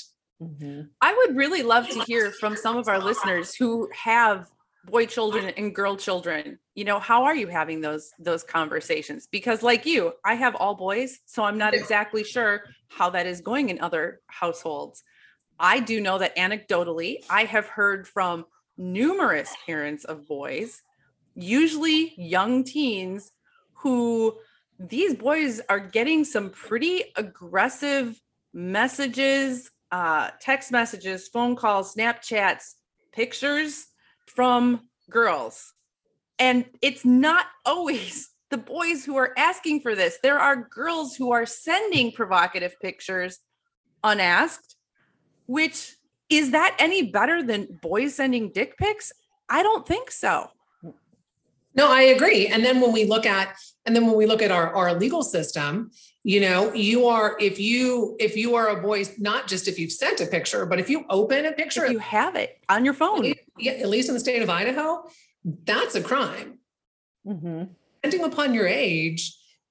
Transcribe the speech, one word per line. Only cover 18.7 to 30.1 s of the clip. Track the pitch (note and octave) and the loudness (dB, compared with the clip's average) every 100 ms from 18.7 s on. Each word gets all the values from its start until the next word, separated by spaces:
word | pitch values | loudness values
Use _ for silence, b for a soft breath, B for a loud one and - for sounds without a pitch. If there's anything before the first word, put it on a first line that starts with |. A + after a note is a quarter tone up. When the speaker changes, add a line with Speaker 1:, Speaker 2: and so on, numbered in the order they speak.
| - | -12
Speaker 2:
numerous | F3+ F#3+ C#4+ G4 C4+ D3+ C3 - - | -8 -2 0 2 0 0 -4 -10 -8
parents | D#3 D3 D3 - | -6 -6 -8 -12
of | D#3 D3 | -14 -10
boys, | C#3+ C#3 C3+ A#3 - _ _ _ _ _ - | -10 -8 -8 -10 -14 _ _ _ _ _ -14
usually | F3+ B3+ D#4+ D#4 D#4+ D#4 D#4+ - | -2 2 2 2 0 0 0 -6
young | E3 F3+ G#3 B3+ | -2 0 2 0
teens, | C4 D4+ C4+ G3 F#3 G3+ - _ _ _ _ - | -2 -2 -2 -2 -6 -10 -14 _ _ _ _ -6
who | C#4 B3 A#3 A3+ A3 A3 B B B - | -2 0 2 2 0 -2 B B B -20
these | F3+ B3+ F#4+ | -8 -2 0
boys | G3+ A#3+ D#4 C#4+ A3 - | 0 0 0 0 -4 -4
are | G3 | -4
getting | F#3+ A3+ C4 D#4+ D4 | -2 -2 2 2 0
some | A3 G3 | -2 -6
pretty | - - A3+ E4 F4+ - - | -10 -6 -2 -2 -2 -4 -8
aggressive | G3+ - F3 F#3+ A#3+ - C#4+ C#4 A#3+ A3 _ _ _ | -10 -12 -4 0 0 -2 -2 0 -2 -8 _ _ _
messages, | F3 F3+ G3+ B3+ C4+ C4+ A#3+ C4+ C#4 C4+ B3 - _ _ | -10 -4 0 0 -2 -4 0 0 2 0 -6 -12 _ _
uh, | F3+ E3 | -4 0